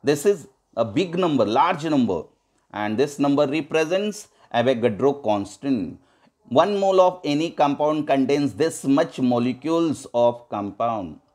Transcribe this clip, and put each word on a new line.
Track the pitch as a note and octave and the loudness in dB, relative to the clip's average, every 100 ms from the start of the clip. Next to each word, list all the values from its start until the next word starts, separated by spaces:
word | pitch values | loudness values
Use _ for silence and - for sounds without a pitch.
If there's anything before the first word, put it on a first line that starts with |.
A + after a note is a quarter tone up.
This | - D3 G#3 | 0 2 2
is | G3 C3 _ _ - | 0 -4 _ _ -4
a | |
big | A2+ G#2+ F3+ E3+ | -2 -2 -2 -2
number, | F3+ C#3 G#2 | 0 2 2
large | A#2 E3 F3+ D#3+ | 4 2 0 0
number, | D3 A2+ F2+ - _ _ _ _ | 0 0 -2 -6 _ _ _ _
and | G2+ G#2 G#2+ | -8 -4 0
this | C#3+ - | -2 0
number | C#3+ C#3+ D3 | 0 2 0
represents | D3+ D3+ D#3+ D#3+ F#3 G#3 G3+ - _ _ | -2 -2 -2 0 -2 -2 -8 -16 _ _
Avogadro | A#2 A#2+ A#2+ A#2+ G2 C3+ C#3 | 0 2 2 0 2 0 0
constant. | A2 G#2 F#2+ - C#3 B2+ F2 F#2 _ _ _ _ - | -2 -2 -2 -8 -2 -2 -2 -10 _ _ _ _ -2
One | B2 F3+ G3+ | 2 2 2
mole | G3 F#3+ | 2 4
of | F3+ F3+ | 4 2
any | D3 D3 E3 | -4 -2 -2
compound | - C#3+ C#3 D3+ D3+ C#3 | 0 0 2 -2 -2 0
contains | C#3 C3 C#3+ C#3+ - | 0 2 0 0 0
this | D#3+ D#3+ | -2 -2
much | C#3 C#3 E3+ - | 0 2 2 0
molecules | B2+ A#2+ B2 B2 D3 E3 E3 C3 - | 0 2 0 -4 -2 0 0 -2 -4
of | A#2+ A#2+ A#2+ - | 2 2 2 -8
compound. | G#2+ G2+ F#2+ A#2 A2+ F2 D2+ _ | -8 -8 -4 -4 -4 -8 -14 _